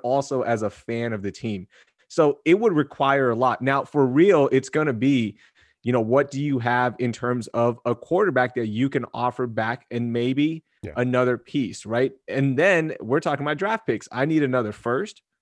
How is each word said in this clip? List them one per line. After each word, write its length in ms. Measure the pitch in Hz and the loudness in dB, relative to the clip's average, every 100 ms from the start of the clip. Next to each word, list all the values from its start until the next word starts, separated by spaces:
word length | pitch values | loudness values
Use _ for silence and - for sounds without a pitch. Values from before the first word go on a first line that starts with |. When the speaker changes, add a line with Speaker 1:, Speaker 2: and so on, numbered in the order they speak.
Speaker 1:
also 380 | 120 139 139 135 | 0 -2 0 -2
as 200 | - 117 | -2 -2
a 80 | 104 | -2
fan 420 | - - 117 117 | -6 -8 -6 -4
of 100 | 110 | -6
the 100 | 98 | -8
team. 340 | - 117 101 90 _ _ _ _ | -8 -6 -6 -10 _ _ _ _
So 300 | - 151 139 | 2 4 4
it 140 | 156 190 | 2 4
would 120 | 226 | 4
require 580 | 156 139 - 139 139 131 | 2 0 0 2 4 2
a 40 | |
lot. 260 | 113 127 113 | 2 2 2
Now, 220 | 127 139 | 0 0
for 220 | 135 147 131 | 0 2 4
real, 420 | 131 196 170 139 | 6 6 6 4
it's 160 | 131 - | 2 0
gonna 240 | 156 151 | -2 -2
be, 440 | 113 131 135 110 - _ _ _ _ | 0 2 2 0 -6 _ _ _ _
you 100 | 117 | -2
know, 80 | 123 | 0
what 300 | 110 135 143 | 2 2 0
do 100 | 135 | -2
you 200 | 147 135 | -2 -2
have 340 | 120 123 123 104 | 0 2 0 0
in 100 | 123 | -4
terms 380 | 113 123 123 110 | -2 -2 -4 -4
of 320 | 117 120 117 | 0 0 0
a 100 | 120 117 | -4 -4
quarterback 580 | - 175 208 131 127 | -2 0 2 2 0
that 140 | 123 113 | -2 -4
you 200 | 107 135 | -2 -2
can 160 | 139 120 | -2 -4
offer 360 | - 123 - 123 | -4 -4 -4 -6
back 360 | 110 110 123 _ | -4 -4 -6 _
and 220 | 117 120 | -6 -4
maybe 500 | 120 120 135 151 160 - _ | -2 -2 0 -2 -4 -12 _
Speaker 2:
Yeah. 100 | 95 120 | -8 -4
Speaker 1:
another 400 | 123 123 127 120 | 0 2 0 -2
piece, 460 | - 147 110 - | -4 -4 -4 -6
right? 280 | 104 117 131 - - | -6 -2 -2 -4 -8
And 280 | 117 139 131 | -2 0 2
then 380 | 185 175 156 - | 2 2 0 -6
we're 200 | 110 147 | -4 -2
talking 240 | 165 139 | -2 -4
about 140 | 143 147 | -4 -4
draft 260 | 196 220 | -4 -4
picks. 240 | - 110 - | -2 -4 -6
I 140 | 120 143 | -4 0
need 180 | 156 | 2
another 260 | 139 127 107 | 2 0 -2
first, 520 | 104 120 131 208 - _ _ | -6 -4 -4 -4 -12 _ _